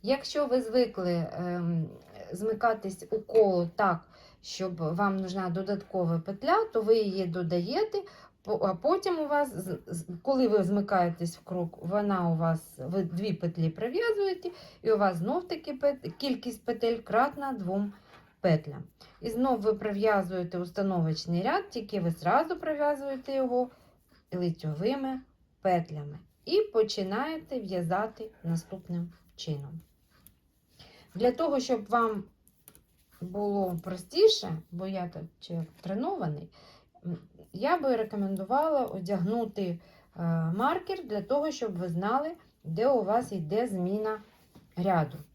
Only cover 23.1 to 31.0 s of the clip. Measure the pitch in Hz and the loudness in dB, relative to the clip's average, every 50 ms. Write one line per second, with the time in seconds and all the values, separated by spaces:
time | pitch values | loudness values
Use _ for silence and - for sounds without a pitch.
23.1 | 269 262 262 - 269 269 262 247 247 247 247 254 - _ _ _ _ _ _ _ | -6 -6 -6 -4 -2 0 0 2 2 0 0 -2 -6 _ _ _ _ _ _ _
24.1 | _ _ _ _ - 180 180 170 165 - - 156 151 147 185 233 269 277 269 262 | _ _ _ _ -4 -2 -2 -2 -2 -2 -6 -6 -4 -2 -2 -2 -2 -2 -4 -6
25.1 | 262 262 262 _ _ _ _ _ _ _ - 190 180 170 165 - 156 151 147 147 | -6 -8 -10 _ _ _ _ _ _ _ 0 2 2 2 0 -4 -8 -10 -10 -10
26.1 | 147 - - _ _ _ _ - 320 415 427 415 - 226 220 214 - 214 190 185 | -12 -16 -18 _ _ _ _ 2 2 2 2 4 2 2 2 2 0 -4 -2 -2
27.1 | 196 233 277 311 320 320 320 - 277 247 208 180 185 175 170 160 180 196 220 220 | -2 -2 -2 -2 -4 -8 -8 -8 -8 -8 -6 -4 -2 -2 0 0 0 0 0 -2
28.1 | - - 220 220 - _ - 165 165 165 - - 190 190 - - 175 170 175 170 | -6 -12 -16 -16 -16 _ -4 -2 -2 -2 -4 -8 -14 -14 -8 -6 -4 -4 -4 -6
29.1 | - _ _ _ _ - - 165 151 143 143 143 160 165 - _ _ _ _ _ | -10 _ _ _ _ -12 -6 -6 -6 -6 -8 -10 -12 -14 -16 _ _ _ _ _
30.1 | _ _ _ - _ _ _ _ _ _ _ _ _ _ - - - - | _ _ _ -20 _ _ _ _ _ _ _ _ _ _ -20 -20 -20 -20